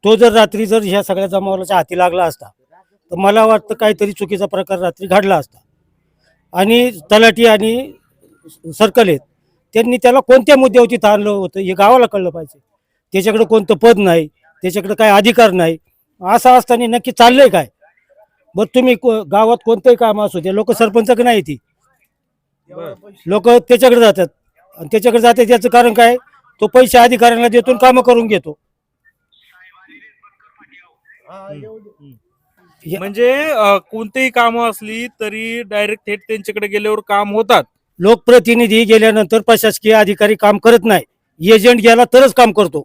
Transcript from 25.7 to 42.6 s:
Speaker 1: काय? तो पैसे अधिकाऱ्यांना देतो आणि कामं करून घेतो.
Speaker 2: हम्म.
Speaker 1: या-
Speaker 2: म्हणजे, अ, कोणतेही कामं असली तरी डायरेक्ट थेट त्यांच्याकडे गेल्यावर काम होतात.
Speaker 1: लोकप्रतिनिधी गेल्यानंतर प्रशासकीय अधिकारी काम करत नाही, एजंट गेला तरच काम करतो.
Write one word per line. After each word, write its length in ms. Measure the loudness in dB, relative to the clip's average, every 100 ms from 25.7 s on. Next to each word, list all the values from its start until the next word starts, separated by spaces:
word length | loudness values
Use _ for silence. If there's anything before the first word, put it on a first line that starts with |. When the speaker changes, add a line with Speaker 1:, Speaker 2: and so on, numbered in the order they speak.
| 2 2
Speaker 1:
काय? 240 | 2 2 0 _ _ _ _
तो 60 | 0
पैसे 300 | 2 4 4
अधिकाऱ्यांना 500 | 2 2 2 2 0
देतो 240 | 0 -2
आणि 80 | 2
कामं 200 | 2 2
करून 260 | 2 0 0
घेतो. 300 | -6 -6 -20 _ _ _ _ _ _ _ _ _ _ _ _ _ -20 _ _ _ _ _ _ _ _ _ _ _ _ _
Speaker 2:
हम्म. 800 | -20 -20 -20 -20 -20 _ _ -20 _ _ _ _ _ _ _ -14
Speaker 1:
या- 140 | -12
Speaker 2:
म्हणजे, 340 | -12 -2 -2 0 -4
अ, 280 | -2 0 -2
कोणतेही 520 | _ -14 -10 -6 -4
कामं 400 | 0 -2 -2 -6
असली 380 | -8 -14 -14 -14
तरी 560 | _ -12 -12 -12 -12
डायरेक्ट 440 | -10 -8 -8 -12 -12
थेट 120 | -14
त्यांच्याकडे 480 | _ -12 -10 -12 -8
गेल्यावर 320 | -8 -6 -8 -4
काम 260 | -4 -4
होतात. 300 | -6 0 -2 -2 _ _ _
Speaker 1:
लोकप्रतिनिधी 840 | 0 2 4 2 4 0 2 0
गेल्यानंतर 560 | 2 2 2 0 0 -2
प्रशासकीय 520 | 0 0 0 -4 0
अधिकारी 420 | 0 0 -2 -2 0
काम 220 | 0 0
करत 220 | 2 2
नाही, 200 | 2 -4 -4 _ _ _ 2
एजंट 300 | 4 4 2
गेला 220 | 2 2
तरच 300 | 4 4 4
काम 180 | 2 0
करतो. 320 | 2